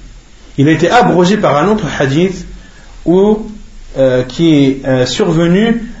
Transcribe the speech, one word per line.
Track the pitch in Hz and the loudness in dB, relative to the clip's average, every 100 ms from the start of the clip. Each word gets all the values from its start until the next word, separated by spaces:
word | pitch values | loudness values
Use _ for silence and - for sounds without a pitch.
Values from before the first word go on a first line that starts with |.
| - - - - - - | -20 -20 -20 -20 -10 0
Il | 139 | 2
a | |
été | 156 170 | 2 2
abrogé | 233 208 165 180 208 | 2 2 2 2 2
par | 175 143 | 0 0
un | 170 | 0
autre | 214 151 - | -2 -4 -4
hadith | 139 139 190 180 - - - - - - - | -2 0 0 -4 -14 -18 -20 -20 -20 -8 0
où, | 180 208 214 - - - - - - | 2 2 0 -4 -16 -20 -20 -10 -2
euh, | 131 127 | 0 0
qui | 127 - 165 | -2 0 2
est, | 151 135 135 - | 4 2 0 -2
euh, | 131 123 | 0 0
survenu | - 190 160 170 180 233 226 - - | -2 0 0 2 2 2 -2 -6 -10